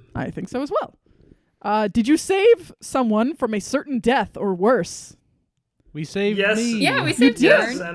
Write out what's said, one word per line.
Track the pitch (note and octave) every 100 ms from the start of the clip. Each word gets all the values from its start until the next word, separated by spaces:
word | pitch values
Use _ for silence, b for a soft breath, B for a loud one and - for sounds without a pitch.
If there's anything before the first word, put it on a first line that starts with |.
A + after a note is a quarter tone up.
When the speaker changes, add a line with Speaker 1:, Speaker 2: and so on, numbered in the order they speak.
| _ -
Speaker 1:
I | -
think | - F#3
so | B3+
as | C#4
well. | A#4+ - _ _ b b b b b
Uh, | - G#3+ G#3+
did | - A3
you | D#4
save | - G4 G#4+ A#4 - -
someone | - C4+ A#3 G#3+ B3 D#4+
from | A#3+
a | G#3
certain | - C4+ - B3+
death | A3+ C4 F#3+ -
or | G3+
worse? | F3+ G3+ A#3+ E3+ - - - _ _ _ _ _ _ _
Speaker 2:
We | D3+
saved | D#3 G3 G3+ F#3+
Speaker 3:
Yes. | G3 A3
Speaker 2:
me. | A#3+ A3
Speaker 4:
Yeah, | D4+ -
we | -
Speaker 1:
You | -
Speaker 4:
saved | B3+ -
Speaker 1:
did. | D#4
Speaker 3:
Yes | D5+ A3+ C4
Speaker 4:
Aaron. | E3+